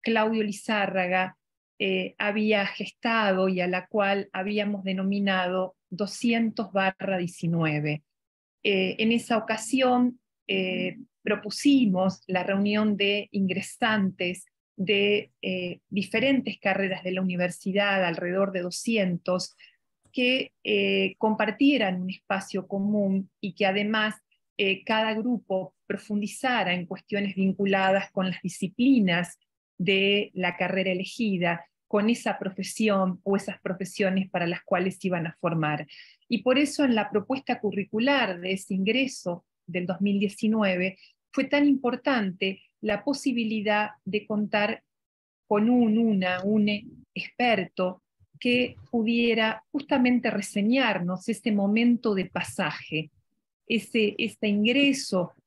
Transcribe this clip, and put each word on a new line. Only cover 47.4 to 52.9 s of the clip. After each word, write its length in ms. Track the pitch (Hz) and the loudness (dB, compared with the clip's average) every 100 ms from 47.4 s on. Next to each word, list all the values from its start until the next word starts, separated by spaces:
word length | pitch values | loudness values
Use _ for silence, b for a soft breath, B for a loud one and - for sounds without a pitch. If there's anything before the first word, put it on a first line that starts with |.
| 247 208 175 - 185 190 _ _ _ - | 2 2 0 -2 -4 -4 _ _ _ -4
que 360 | 247 247 247 - - | 0 2 0 -6 -4
pudiera 720 | 233 220 233 233 226 220 220 - | -2 0 2 2 2 0 -2 -6
justamente 600 | 294 - 277 247 247 233 | -6 0 2 4 4 2
reseñarnos 960 | 202 196 208 208 262 240 190 175 185 - | -2 -2 0 2 2 2 0 -2 -4 -4
ese 240 | 220 233 | -4 0
momento 640 | 208 196 214 240 233 226 196 | 0 2 4 4 2 2 0
de 100 | 175 | -2
pasaje, 840 | 175 - - 160 - - | -6 -6 -4 -4 -4 -8